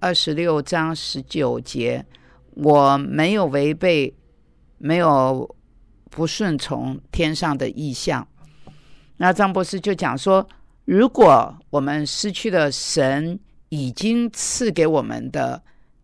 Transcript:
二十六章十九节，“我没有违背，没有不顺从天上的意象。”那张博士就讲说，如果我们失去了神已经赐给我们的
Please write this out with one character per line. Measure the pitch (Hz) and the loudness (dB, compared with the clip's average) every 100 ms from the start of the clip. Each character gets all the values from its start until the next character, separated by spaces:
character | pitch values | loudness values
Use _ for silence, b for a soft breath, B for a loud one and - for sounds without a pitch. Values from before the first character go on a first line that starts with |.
二 | 180 | -2
十 | 170 160 | -2 -2
六 | 151 170 151 | -2 0 0
章 | 135 170 160 160 | 0 -2 -2 -6
十 | - 135 | -8 -10
九 | 131 160 127 120 | -8 -4 -2 -4
节 | 127 135 117 123 - b b b b - | -8 -6 -4 -4 -10 b b b b -2
，“我 | 147 143 139 139 | 4 6 6 2
没 | 139 143 165 | 0 0 0
有 | 208 | 2
违 | 165 143 147 | 0 0 0
背， | 160 185 156 135 - _ _ _ _ _ - | 0 2 2 0 -8 _ _ _ _ _ -10
没 | 143 170 | -2 2
有 | 165 139 131 131 - - _ _ _ _ - | 4 4 2 -2 -6 -14 _ _ _ _ -16
不 | - 160 | -6 -4
顺 | - 202 147 | -2 -2 -2
从 | - 127 127 131 - | -6 -8 -8 -10 -8
天 | - 160 156 | -2 -2 0
上 | 165 139 | -2 -2
的 | 127 | -4
意 | - 151 | -6 -8
象。” | 123 - 135 - _ b b b b b b b - | -6 -4 -4 -6 _ b b b b b b b 0
那 | 180 | 2
张 | 185 196 | 2 2
博 | 185 | 0
士 | 180 196 | -4 -4
就 | 202 | -4
讲 | 185 160 131 | -2 -2 -2
说， | 196 190 - b b _ - | 2 2 2 b b _ 0
如 | 185 254 | 4 4
果 | - 190 123 113 - - | 8 8 8 4 -6 -4
我 | 143 | -2
们 | 139 151 147 | -2 -4 -4
失 | - 214 | -4 -6
去 | 185 226 | -4 -2
了 | 180 147 | 0 0
神 | - - 160 135 139 160 180 _ _ - | -2 -4 0 2 0 -4 -8 _ _ -10
已 | 151 131 | -6 -6
经 | - 214 233 233 | -4 -2 0 -2
赐 | - - - 233 | -6 -6 -2 -2
给 | 170 160 | 2 2
我 | 151 | 2
们 | 113 117 127 | -2 -8 -8
的 | 147 127 127 _ - _ _ | -4 -4 -6 _ -20 _ _